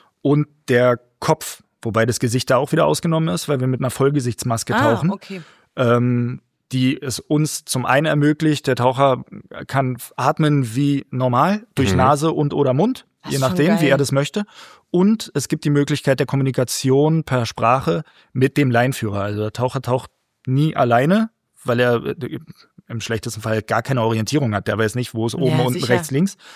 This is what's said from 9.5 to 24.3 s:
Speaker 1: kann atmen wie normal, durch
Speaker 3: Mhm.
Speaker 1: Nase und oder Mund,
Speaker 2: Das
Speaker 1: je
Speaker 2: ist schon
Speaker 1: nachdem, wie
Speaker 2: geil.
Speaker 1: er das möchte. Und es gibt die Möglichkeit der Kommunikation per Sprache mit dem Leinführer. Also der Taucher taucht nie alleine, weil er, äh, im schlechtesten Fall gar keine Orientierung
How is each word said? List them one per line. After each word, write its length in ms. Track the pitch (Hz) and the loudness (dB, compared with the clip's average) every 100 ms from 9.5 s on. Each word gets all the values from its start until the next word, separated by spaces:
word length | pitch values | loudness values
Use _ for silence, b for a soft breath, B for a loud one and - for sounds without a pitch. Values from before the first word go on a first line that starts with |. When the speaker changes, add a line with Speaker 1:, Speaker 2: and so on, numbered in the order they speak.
| - - | -16 -6
Speaker 1:
kann 280 | 135 131 123 - - | -2 -2 -4 -10 -2
atmen 580 | 127 156 156 143 120 117 | 0 2 2 2 0 0
wie 300 | 143 139 - | 0 -2 -4
normal, 540 | 127 127 123 170 208 - - | -4 0 2 2 0 -4 -2
durch 160 | 123 | 0
Speaker 3:
Mhm. 60 | 90 | 4
Speaker 1:
Nase 360 | 131 147 160 | 4 2 0
und 200 | 151 147 | 0 0
oder 200 | 143 135 | 0 2
Mund, 340 | 131 220 254 - _ | 2 0 -2 -10 _
Speaker 2:
Das 100 | - | -6
Speaker 1:
je 40 | 139 | -2
Speaker 2:
ist 40 | |
schon 80 | 131 | 0
Speaker 1:
nachdem, 260 | 180 165 202 | 2 2 4
wie 100 | 147 | 4
Speaker 2:
geil. 60 | |
Speaker 1:
er 60 | 135 | 2
das 140 | 139 | 2
möchte. 320 | 135 147 208 208 B B B B | 0 -2 -4 -8 B B B B
Und 400 | 175 196 220 - | 2 2 2 -2
es 140 | 147 - | -6 -4
gibt 160 | 160 | -2
die 60 | 151 | 0
Möglichkeit 500 | 143 139 143 - 131 | 2 2 0 0 0
der 60 | 139 | 0
Kommunikation 1000 | 139 135 131 120 - 135 135 151 160 | 0 0 -2 -2 -2 2 4 4 0
per 220 | - 127 113 | 0 -2 -2
Sprache 580 | - 117 131 147 165 - b b | 0 2 2 0 -4 -6 b b
mit 240 | 131 135 - | -2 0 2
dem 120 | 135 | 2
Leinführer. 520 | 117 127 135 110 101 | 2 0 -2 -4 -4
Also 220 | 101 104 | -4 -4
der 100 | 107 | -6
Taucher 280 | - 123 135 | -4 -4 -4
taucht 300 | 123 127 - _ _ _ - | -4 -4 -4 _ _ _ -2
nie 300 | 131 156 - | 0 0 2
alleine, 540 | 123 117 147 208 226 _ _ _ | 2 4 4 2 0 _ _ _
weil 160 | - 120 | -2 0
er, 260 | 123 117 139 | 2 0 -2
äh, 340 | 123 123 - - - _ _ - | -8 -8 -12 -14 -20 _ _ -14
im 100 | 117 | -10
schlechtesten 400 | - 113 120 107 | -6 -6 -6 -6
Fall 220 | 110 110 | -4 -4
gar 200 | - 110 | -2 -2
keine 200 | - 127 | -2 -2
Orientierung 520 | 113 113 107 | 0 0 0